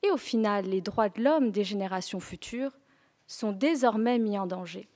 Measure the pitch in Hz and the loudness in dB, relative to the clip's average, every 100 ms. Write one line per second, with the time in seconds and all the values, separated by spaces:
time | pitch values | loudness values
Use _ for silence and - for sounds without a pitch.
0 | 403 330 - 226 214 202 190 190 180 202 | 2 0 0 0 2 0 0 -2 -2 0
1 | 214 185 240 311 247 196 196 208 190 185 | 0 2 2 4 4 2 -2 -2 -4 -4
2 | 180 196 - 180 - 240 269 - _ _ | -6 -8 -8 -14 -10 -6 -6 -8 _ _
3 | _ _ _ - 220 196 269 320 240 214 | _ _ _ -6 -4 0 2 4 4 4
4 | 226 247 220 202 190 185 175 180 - | 2 2 2 0 -4 -6 -8 -12 -16